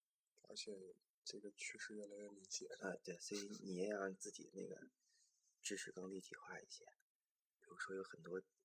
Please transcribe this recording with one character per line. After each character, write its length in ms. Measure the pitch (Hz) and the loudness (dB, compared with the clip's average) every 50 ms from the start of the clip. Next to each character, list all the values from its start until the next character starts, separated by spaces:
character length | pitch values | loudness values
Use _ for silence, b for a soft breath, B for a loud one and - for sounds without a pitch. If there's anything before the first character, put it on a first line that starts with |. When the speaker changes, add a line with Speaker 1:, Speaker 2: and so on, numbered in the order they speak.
| _ _ _ _ _ _ _ - - - | _ _ _ _ _ _ _ -20 -18 -8
Speaker 1:
而 80 | 107 | -4
且 400 | 104 - 110 104 95 95 92 - - _ _ _ _ _ | -2 -2 0 -2 -2 -4 -6 -8 -12 _ _ _ _ _
这 160 | - - 104 | -4 -4 -2
个 120 | 104 101 | -2 -4
趋 260 | - - - - - 113 | -2 0 0 0 0 0
势 180 | - - 110 | -2 -2 0
越 120 | 104 104 101 | 0 0 -2
来 80 | 101 101 | -2 -4
越 100 | 104 101 | -4 -4
明 140 | 104 98 95 - | -6 -8 -6 -2
显。 180 | - - 95 - - - | -2 0 0 -2 -4 2
Speaker 2:
啊， 160 | 104 95 87 - - | 2 2 2 2 0
对， 120 | - 90 - | -2 -2 -2
所 180 | - - 101 101 | 0 2 2 2
以 40 | 101 101 107 - | 2 2 -2 -2
你 140 | - 98 92 | 0 2 4
也 140 | 90 92 104 | 6 6 6
要 100 | 104 101 | 8 6
让 160 | 98 98 95 | 6 4 4
自 160 | - - 104 | 2 -2 -4
己 180 | - - - - - | -4 -4 -8 -6 -4
那 120 | 95 92 | -4 -2
个 240 | - - - - - - b b b b b b b b b b b _ _ | -2 -4 -6 -6 -12 -14 b b b b b b b b b b b _ _
知 160 | - - 101 95 | 0 0 2 2
识 140 | - - | 0 -2
更 180 | - 92 92 95 | -2 -2 0 0
立 100 | 98 95 | 0 0
体 160 | 92 - - | -2 -4 -8
化 240 | - - - 92 87 | -10 -8 -6 -6 -6
一 80 | - - | -6 -8
些。 180 | - - - - - _ _ _ _ _ _ _ _ _ _ _ _ _ | -10 -10 -10 -14 -18 _ _ _ _ _ _ _ _ _ _ _ _ _
比 80 | - - | -16 -14
如 100 | - - | -4 -2
说 180 | - - 95 | 0 2 2
有 60 | 95 | 2
很 180 | 95 - - 82 82 | 2 0 -2 -8 -4
多， 180 | 87 87 92 - - _ _ _ | 0 0 0 0 0 _ _ _